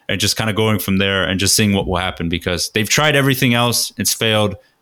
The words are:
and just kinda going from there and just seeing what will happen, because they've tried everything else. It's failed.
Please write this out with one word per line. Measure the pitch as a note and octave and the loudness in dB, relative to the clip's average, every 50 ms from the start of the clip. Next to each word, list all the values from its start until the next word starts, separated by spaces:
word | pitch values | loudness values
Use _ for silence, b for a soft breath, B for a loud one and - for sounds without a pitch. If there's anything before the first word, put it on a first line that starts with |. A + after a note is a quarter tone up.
| B B | B B
and | - F2+ | -4 -2
just | G#2 G2 - | -2 -2 -2
kinda | - A2 A2 G2+ | -2 -2 -2 0
going | A2 A2 A2 G#2+ G2 | 0 2 2 0 0
from | - G2 G2 | 0 0 0
there | F#2+ G2 G2 G2 F#2+ F2+ | 0 2 2 0 0 0
and | E2 G2 F2+ | 0 -2 0
just | G2 G2 - | 0 0 2
seeing | - A2 G#2 G2 | 2 2 2 2
what | F#2+ E2 | 0 0
will | - F#2 F2 | 0 -2 -2
happen, | F#2 F2+ - - E2+ E2 | -2 -4 -4 -4 -4 -4
because | F2 E2 - F#2 F2 D#2+ - - | -4 -4 -2 -2 -4 -4 -4 -4
they've | - G#2+ G#2 - | -2 -2 -2 0
tried | - D3 D3+ D3+ C#3+ | 0 0 2 2 2
everything | C#3+ C3+ C#3 B2+ - C#3 B2 | 2 2 2 2 2 2 2
else. | A#2+ A#2+ A#2+ A#2+ A#2 - - - - - | 2 2 2 0 0 -2 -4 -6 -6 -4
It's | G#2+ - - | -4 -2 -2
failed. | - A#2 A2 G#2+ G#2+ G#2 G#2 - - b b b b | 0 0 2 2 2 2 0 -2 -6 b b b b